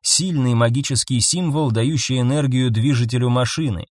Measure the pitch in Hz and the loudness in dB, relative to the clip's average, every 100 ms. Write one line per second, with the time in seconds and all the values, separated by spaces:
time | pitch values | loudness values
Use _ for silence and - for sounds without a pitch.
0 | - - 185 156 127 117 117 123 139 127 | 0 -2 0 0 2 2 2 0 -2 -4
1 | - 127 - 175 175 147 143 113 123 151 | -2 0 0 0 -2 0 0 0 0 -2
2 | - 131 123 147 139 127 127 110 127 127 | -2 0 0 0 0 0 0 2 2 2
3 | 117 123 123 123 123 - 151 87 - | 0 0 2 2 0 -2 -4 -4 -10